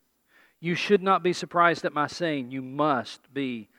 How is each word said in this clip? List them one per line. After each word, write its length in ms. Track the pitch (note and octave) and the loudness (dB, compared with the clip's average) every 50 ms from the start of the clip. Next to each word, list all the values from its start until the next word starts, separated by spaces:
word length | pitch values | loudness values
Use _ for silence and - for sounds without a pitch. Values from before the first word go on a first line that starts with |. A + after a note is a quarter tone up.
| _ _ _ _ _ _ _ _ _ _ _ _ | _ _ _ _ _ _ _ _ _ _ _ _
You 160 | D#3+ E3+ F3 | -4 -4 -2
should 260 | D3 - - G#3 G3 | -2 2 4 4 4
not 220 | F3+ G3 F#3+ F3 E3+ | 6 4 2 4 2
be 100 | F3+ E3+ | 0 0
surprised 500 | - - D#3 - F3 E3+ E3+ D#3+ - - | -2 -4 -2 2 4 4 4 4 2 -2
at 80 | F3 C#3 | -4 -2
my 120 | D3+ D3 | -2 -4
saying, 460 | C#3+ - - F3 E3 D3+ C#3+ B2+ A#2+ | -4 -4 -4 -4 -2 -2 -4 -6 -6
'You 100 | C3 C3+ | -8 -10
must 720 | C3 B2+ C3 C#3+ D3 D#3 C#3 C#3 B2 - - - _ _ B2+ | -10 -8 -2 0 2 2 2 0 -2 -6 -12 -18 _ _ -8
be 360 | C#3 C#3 C3 B2 A2+ G#2+ - _ | -6 -6 -4 -6 -8 -12 -14 _